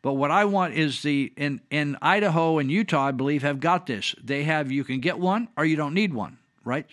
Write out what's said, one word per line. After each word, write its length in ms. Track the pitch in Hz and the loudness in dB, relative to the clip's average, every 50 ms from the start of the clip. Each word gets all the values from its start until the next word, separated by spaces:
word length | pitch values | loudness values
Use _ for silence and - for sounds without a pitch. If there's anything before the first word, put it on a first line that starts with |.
| - | -2
But 100 | 139 139 | -2 0
what 180 | 135 143 143 | 0 0 2
I 140 | 160 196 208 | 4 4 4
want 300 | 208 196 196 180 165 107 | 4 2 0 0 0 0
is 260 | 156 156 147 127 - | 0 0 0 -2 -2
the, 320 | - 151 143 143 135 - - | -2 0 0 0 -2 -4 -4
in, 240 | - 143 143 139 113 _ _ | -4 -4 -4 -4 -6 _ _
in 280 | 143 151 147 147 143 - | -2 -2 -2 -2 -4 0
Idaho 580 | - 156 185 208 208 196 156 170 165 165 160 156 | 0 2 2 4 2 2 2 2 2 4 2 2
and 120 | 143 131 | 2 2
Utah, 360 | 151 208 226 - 170 147 139 | 2 0 2 2 2 2 2
I 40 | 139 | 2
believe, 300 | 135 123 131 139 151 143 | 0 0 0 0 0 0
have 180 | 131 143 143 135 | 0 -2 -2 0
got 280 | 139 165 180 - - | 2 2 0 0 0
this. 280 | - 120 98 - - - - 131 | -4 -6 -4 -4 -6 -6 -8 -6
They 200 | 123 139 139 147 | -4 -4 -2 0
have, 280 | 156 156 156 147 131 | 0 0 0 0 -2
you 120 | 135 143 131 | -2 -4 -2
can 160 | - 160 135 | -2 -4 -2
get 180 | 123 175 175 | -2 -2 -2
one 320 | - 180 185 196 226 240 - _ | 0 0 0 0 0 -4 -6 _
or 80 | - 156 | -2 0
you 100 | 160 156 | 2 2
don't 180 | 147 151 143 156 | 0 -2 -2 0
need 200 | 190 214 190 147 | 0 0 0 0
one, 240 | 113 98 69 - _ _ _ _ _ _ | -4 -6 -8 -10 _ _ _ _ _ _
right? 220 | 120 123 151 - _ | -4 -4 -4 -4 _